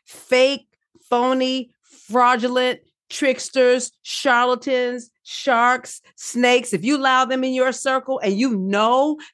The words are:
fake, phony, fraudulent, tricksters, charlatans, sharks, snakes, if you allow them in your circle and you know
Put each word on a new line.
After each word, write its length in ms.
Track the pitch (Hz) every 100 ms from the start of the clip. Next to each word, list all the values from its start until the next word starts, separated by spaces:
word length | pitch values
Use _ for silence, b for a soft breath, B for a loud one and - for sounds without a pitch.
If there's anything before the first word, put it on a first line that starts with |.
| _
fake, 600 | - - 254 262 277 - _ _ _ -
phony, 600 | 240 254 262 262 262 247 _
fraudulent, 1000 | _ _ - 240 247 247 247 247 254 247 _ _ -
tricksters, 840 | - 277 254 - 269 247 254 247 -
charlatans, 1080 | - - 277 240 247 247 277 254 247 247 240 _
sharks, 800 | - - 277 233 240 254 - - b -
snakes, 560 | - 240 247 247 -
if 120 | 175
you 120 | 214 285
allow 280 | 269 262
them 200 | 247 262
in 80 | 262
your 180 | 254 254
circle 480 | 247 277 262 262 262
and 180 | 190 196
you 200 | 262 208
know 600 | 185 202 220 254 294 302 B